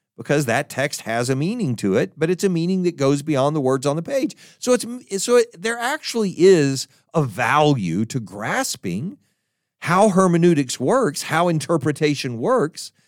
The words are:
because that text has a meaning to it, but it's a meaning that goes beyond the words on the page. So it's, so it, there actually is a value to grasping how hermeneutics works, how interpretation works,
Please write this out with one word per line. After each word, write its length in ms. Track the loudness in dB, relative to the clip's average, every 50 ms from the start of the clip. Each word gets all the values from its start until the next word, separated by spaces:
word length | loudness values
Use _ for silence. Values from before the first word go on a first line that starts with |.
| _ _ _
because 300 | -10 -2 0 0 2 2
that 200 | 2 0 0 -2
text 340 | -4 -4 -4 -4 -4 -4 -8
has 280 | -6 -4 -2 -2 0 0
a 60 | -2
meaning 420 | -2 -2 -4 -4 -4 -4 -4 -4
to 180 | -2 0 0 2
it, 160 | 0 0 -2 -4
but 120 | -4 -2 -2
it's 140 | -2 0 0
a 60 | 0
meaning 340 | 0 0 0 0 0 0 0
that 140 | -2 -2
goes 240 | 0 0 2 2 0
beyond 340 | 0 -2 0 0 2 0 0
the 60 | 0
words 240 | 0 0 0 0 0
on 100 | -2 -2
the 60 | -2
page. 340 | -4 -4 -2 -2 -2 -4 -6 -10 -20 -20 -18 _
So 140 | 0 0 0
it's, 120 | 0 0 -6 -12 -14 -10 -8 -6 -6 0
so 140 | 2 2
it, 180 | 2 2 2 -4
there 220 | -8 -6 -6 -4 -4
actually 560 | -4 -4 -4 -6 -6 -6 -4 -2 -2 -2 2
is 520 | 6 6 8 8 8 6 2 0 -2 -6 -10 _ _ _ _ -2
a 100 | -2 -2
value 800 | -2 -2 -2 0 2 4 4 4 4 4 2 0 -2 -2 -2 -2
to 140 | -4 -4 -8
grasping 1000 | -8 -10 -10 -10 -8 -6 -4 -4 -4 -6 -8 -8 -8 -8 -6 -6 -6 -8 -12 -14 _ _ _ _ _ _ _ _ _ _ _ _
how 300 | -4 0 2 4 4 4
hermeneutics 680 | 4 4 4 4 4 4 4 4 4 4 0 -2 -4
works, 460 | -4 -2 0 0 0 0 -2 -4 -6 -6
how 240 | -2 0 0 2
interpretation 920 | 2 0 0 -2 -2 -2 -2 0 -2 -2 0 0 0 0 -2 -6 -8 -6
works, 540 | -4 -2 -2 0 0 0 -2 -6 -10 -16 -16 -18 _ _